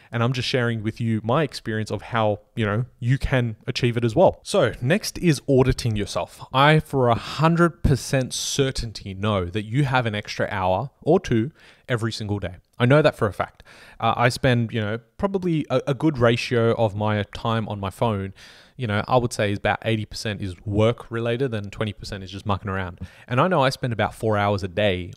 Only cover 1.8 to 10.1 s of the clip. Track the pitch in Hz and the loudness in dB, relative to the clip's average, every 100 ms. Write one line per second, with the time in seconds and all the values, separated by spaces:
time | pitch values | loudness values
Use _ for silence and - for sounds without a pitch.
1.8 | 104 104 - 117 107 104 _ - 104 104 | -4 -6 -4 0 0 0 _ -4 0 0
2.8 | 123 - 120 135 - 131 120 107 - - | -4 -4 0 0 2 0 0 -4 -8 -2
3.8 | 123 117 117 123 185 - - 202 127 85 | 0 2 0 4 4 4 -2 2 2 0
4.8 | 123 196 - - 175 131 - 131 131 135 | 0 0 -2 -2 0 2 2 4 4 2
5.8 | 120 101 98 - 85 - - 131 143 156 | -2 -2 -2 -4 -6 -8 -2 4 6 6
6.8 | - 139 120 107 - - 160 170 175 - | 4 2 2 2 -2 0 2 4 2 2
7.8 | - 135 - 135 123 - - - 135 - | 0 0 0 -2 -2 -4 -4 0 0 -2
8.8 | 117 104 104 95 107 101 87 107 107 127 | -6 -8 -10 -4 0 0 -2 -4 -2 0
9.8 | 139 131 117 | 0 0 0